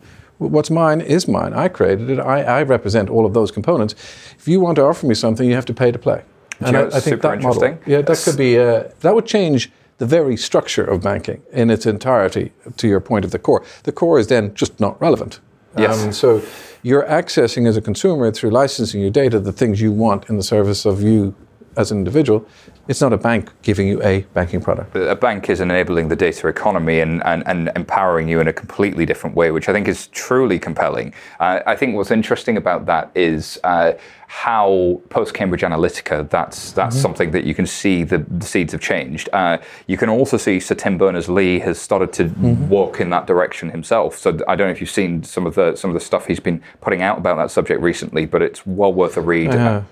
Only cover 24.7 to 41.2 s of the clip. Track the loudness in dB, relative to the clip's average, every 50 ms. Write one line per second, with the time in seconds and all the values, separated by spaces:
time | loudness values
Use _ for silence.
24.7 | -2 -2 -4 -6 -4 -2 0 0 0 2 0 0 0 -2 -2 -2 0 0 0 0
25.7 | 2 0 2 2 0 0 0 0 0 0 0 0 0 -2 -4 -4 -4 0 -2 0
26.7 | 0 0 0 2 2 2 2 0 -2 -2 0 -2 -2 -2 -2 -4 -4 -2 -2 -4
27.7 | -4 -6 -6 -2 -2 0 0 2 0 0 0 0 0 2 2 0 -2 -4 -10 -12
28.7 | -2 -2 -2 0 0 -2 0 0 -2 -4 -4 -4 0 2 2 2 2 0 -2 0
29.7 | 0 0 0 -2 -2 -4 -8 -14 -14 -14 -4 0 2 2 2 2 0 -2 -2 -6
30.7 | -4 -2 -2 -2 -2 -4 -6 -8 -12 -18 -20 -20 -4 -2 0 0 0 0 0 -2
31.7 | -2 0 -2 -2 0 -2 -2 0 0 0 0 0 -4 -4 -2 -4 -4 -2 0 -2
32.7 | -2 -2 -2 -2 -2 -2 -2 -4 0 0 2 2 0 -2 -6 -10 -10 -4 -2 0
33.7 | 2 2 2 2 0 -2 -10 -20 -20 -20 -20 -16 -12 -8 -4 -2 0 0 2 2
34.7 | 2 2 2 0 -2 -4 -8 -6 -4 -4 -4 -4 -4 -4 -2 -2 -2 -2 -2 -2
35.7 | 0 0 0 -2 -2 -6 -6 -6 -4 -4 -2 -2 -2 -2 -2 -4 -10 -16 -14 -6
36.7 | -2 -2 -2 0 0 0 -2 -2 0 -2 -2 0 0 -2 -2 -2 -2 -2 -2 -4
37.7 | -4 -2 0 0 2 2 0 0 -2 -2 -2 -4 -6 -8 -6 -2 -2 -2 -2 -2
38.7 | -4 -8 -4 -4 -4 -4 -4 -8 -10 -10 -8 -2 0 0 2 2 0 -2 -4 -14
39.7 | -20 -16 -6 -4 -2 0 0 0 2 2 2 2 0 0 0 0 0 0 0 -2
40.7 | -4 -2 -2 -2 0 2 2 2 2 0